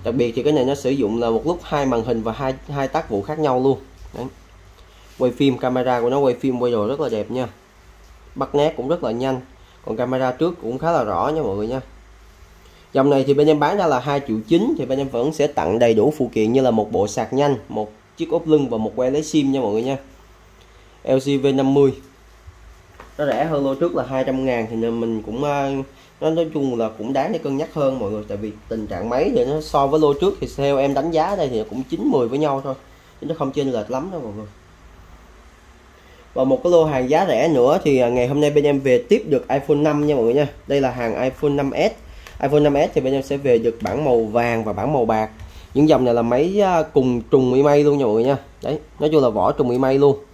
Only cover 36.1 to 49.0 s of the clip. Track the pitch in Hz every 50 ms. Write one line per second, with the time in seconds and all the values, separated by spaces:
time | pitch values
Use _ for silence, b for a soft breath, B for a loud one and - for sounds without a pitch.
36.1 | B B B B - 127 131 135 135 127 - 175 180 170 160 156 147 131 127 127
37.1 | 147 156 196 180 131 110 135 170 160 127 120 131 151 185 - 156 139 131 123 117
38.1 | 123 127 123 123 143 143 151 147 143 151 143 147 143 139 135 139 123 120 - -
39.1 | 202 233 - 170 143 123 - - 131 139 139 - 151 143 147 156 151 147 147 147
40.1 | 147 131 113 113 120 143 147 135 - - - - 139 143 139 127 120 127 120 113
41.1 | 107 80 123 131 123 - - 147 143 143 139 139 - - 160 - - - B B
42.1 | B B B B B B - 135 143 151 147 147 139 139 156 180 - 160 131 131
43.1 | 135 139 131 - 143 139 139 135 120 113 113 117 113 - 107 95 98 131 151 131
44.1 | 123 117 113 107 107 120 117 120 117 113 110 107 98 98 101 135 151 135 117 110
45.1 | 113 110 110 110 - B B B B B B B B 131 147 156 151 123 127 123
46.1 | 117 120 117 117 120 127 147 180 196 208 202 190 180 165 151 156 - 147 131 127
47.1 | 123 120 113 - - 135 131 123 123 131 143 147 143 147 147 147 143 143 139 113
48.1 | 104 113 117 131 139 131 - - - - - - 147 156 - - - -